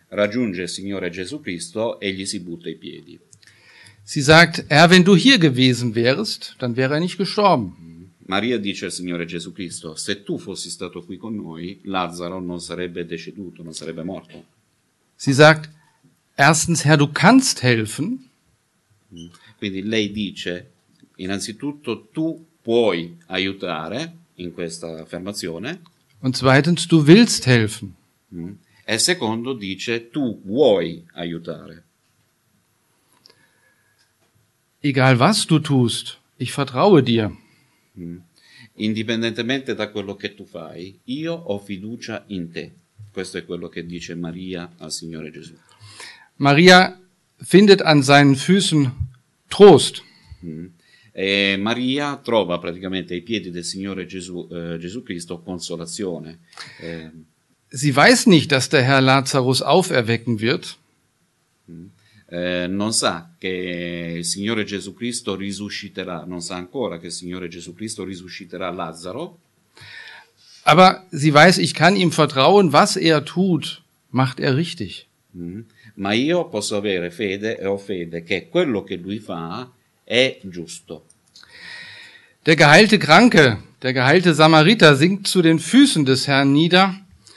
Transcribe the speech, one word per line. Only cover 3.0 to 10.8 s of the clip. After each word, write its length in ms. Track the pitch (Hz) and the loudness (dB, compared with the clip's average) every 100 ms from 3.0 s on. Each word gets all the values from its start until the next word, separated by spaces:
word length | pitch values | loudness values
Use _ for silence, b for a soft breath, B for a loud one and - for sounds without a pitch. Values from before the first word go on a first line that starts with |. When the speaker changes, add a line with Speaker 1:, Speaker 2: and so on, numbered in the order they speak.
| 78 82 _ _ b b b b b b - | -20 -20 _ _ b b b b b b -12
Speaker 2:
Sie 160 | 151 | -6
sagt: 420 | 135 160 170 170 - | 4 6 6 2 0
"Herr, 220 | 147 170 | 4 6
wenn 140 | 185 | 6
du 120 | 180 190 | 6 6
hier 220 | 254 262 | 6 4
gewesen 560 | 160 123 131 117 123 | 2 2 2 2 -2
wärst, 640 | 110 117 147 214 - - - | -2 0 0 -4 -10 -16 -10
dann 180 | 127 117 | -6 -2
wäre 180 | 131 | -2
er 60 | 147 | -2
nicht 160 | 180 180 | -4 -6
gestorben." 960 | 190 - 202 156 95 82 82 82 90 _ - | -6 0 2 2 -2 -10 -20 -20 -20 _ -6
Speaker 1:
Maria 320 | 98 113 120 | -4 -2 -4
dice 280 | 101 - 95 | -4 -8 -8
al 60 | |
Signore 320 | 85 90 87 | -10 -8 -8
Gesù 280 | 85 85 82 | -8 -10 -12
Cristo: 440 | - 87 - 82 78 | -14 -14 -14 -16 -12
"Se 280 | - 101 | -8 -8
tu 120 | - 160 | -8 -10
fossi 320 | 110 90 90 | -10 -14 -14
stato 340 | - | -12